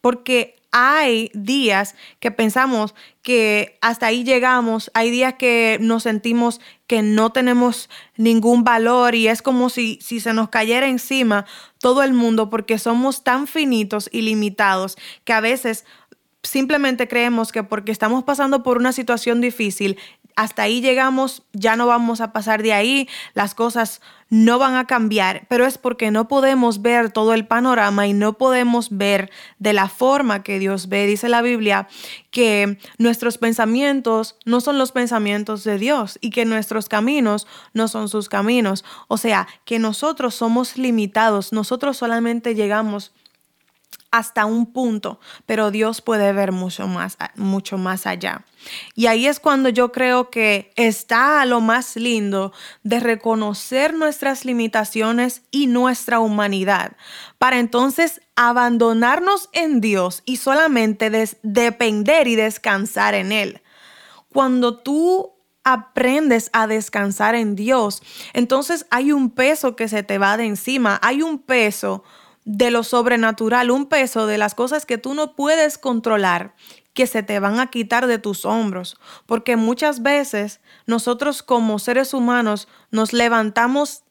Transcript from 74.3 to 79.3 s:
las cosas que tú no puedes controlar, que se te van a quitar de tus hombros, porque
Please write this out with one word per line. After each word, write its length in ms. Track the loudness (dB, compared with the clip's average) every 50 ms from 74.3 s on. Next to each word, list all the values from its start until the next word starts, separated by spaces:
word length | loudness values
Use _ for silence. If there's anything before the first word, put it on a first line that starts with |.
| 0 0
las 160 | -2 -2 -2
cosas 320 | -4 -4 -2 -2 -6 -4
que 120 | -4 -6 -6
tú 160 | -4 -6 -4
no 200 | -4 -4 -6 -4
puedes 440 | -4 0 0 2 2 2 0 -2 -4
controlar, 760 | -4 -2 -2 -2 0 0 0 2 2 0 0 -2 -4 -10 _ _ -20 -20 -20 -20 _ _ _
que 140 | -2 -2
se 160 | 0 0 -4 -4
te 180 | -2 -4 -2
van 180 | -2 0 0 0
a 100 | -2 -2
quitar 380 | -2 -6 -4 0 0 0 2
de 120 | 0 0 -2
tus 260 | -2 -6 -6 -6 -4
hombros, 520 | -2 -2 -2 -2 -2 -4 -6 -10 -12 -16 _ _ -20 -20 -20 _
porque 300 | _